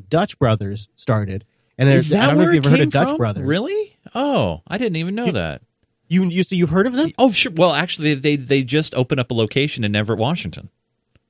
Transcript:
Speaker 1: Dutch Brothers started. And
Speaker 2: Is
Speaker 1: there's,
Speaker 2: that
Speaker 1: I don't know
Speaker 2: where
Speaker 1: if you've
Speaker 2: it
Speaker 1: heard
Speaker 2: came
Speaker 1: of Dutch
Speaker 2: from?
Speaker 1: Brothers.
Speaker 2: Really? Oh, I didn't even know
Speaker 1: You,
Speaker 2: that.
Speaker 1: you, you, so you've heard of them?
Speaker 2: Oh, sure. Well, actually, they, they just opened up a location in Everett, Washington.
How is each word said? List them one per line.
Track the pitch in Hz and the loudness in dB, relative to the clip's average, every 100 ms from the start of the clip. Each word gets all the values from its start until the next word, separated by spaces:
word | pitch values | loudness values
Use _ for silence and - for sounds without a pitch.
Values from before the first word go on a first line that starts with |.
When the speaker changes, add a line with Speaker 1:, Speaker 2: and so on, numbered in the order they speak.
| 95 | -2
Speaker 1:
Dutch | 160 202 - | -2 -2 0
Brothers | 123 107 98 104 - | 0 0 -2 -10 -14
started. | - - 110 98 95 - _ _ - | -14 -4 -2 -2 -8 -12 _ _ 0
And | 139 | 4
Speaker 2:
Is | |
Speaker 1:
there's, | 135 151 | 4 4
Speaker 2:
that | 196 | 2
Speaker 1:
I | 269 | 4
don't | 294 | 4
know | |
Speaker 2:
where | 339 | 4
Speaker 1:
if | |
you've | 330 139 | 4 4
Speaker 2:
it | |
Speaker 1:
heard | - | 4
Speaker 2:
came | 302 | 4
Speaker 1:
of | |
Dutch | 139 254 | 2 0
Speaker 2:
from? | 311 | 0
Speaker 1:
Brothers. | 110 98 | -2 -2
Speaker 2:
Really? | 131 170 294 415 403 _ - | -2 -2 -2 -6 -6 _ -12
Oh, | 233 285 226 98 80 - | -6 -2 0 -2 -4 -8
I | 202 | -6
didn't | 175 160 | -4 -4
even | 170 208 | -4 -4
know | 233 | -2
Speaker 1:
You, | |
Speaker 2:
that. | 123 80 67 _ _ _ _ - | -2 -4 -8 _ _ _ _ -2
Speaker 1:
you, | 175 185 | 0 0
you, | 175 | 0
so | 185 185 | -2 0
you've | 165 | 0
heard | 180 240 | 2 0
of | |
them? | 247 320 - | 0 -2 2
Speaker 2:
Oh, | 262 | 2
sure. | 185 254 | 2 -2
Well, | 160 175 | 2 2
actually, | 143 175 - 151 | 2 -4 -2 0
they, | 135 147 147 | 0 0 -2
they | 127 139 | 0 0
just | 123 147 156 123 | 0 -2 -2 -2
opened | 127 135 | -2 -2
up | 120 | -2
a | |
location | 117 110 135 147 - | -2 0 0 -2 -2
in | 104 | -2
Everett, | 104 107 107 | -2 -2 -2
Washington. | 123 180 87 - - _ _ _ _ _ | -2 -2 -6 -12 -20 _ _ _ _ _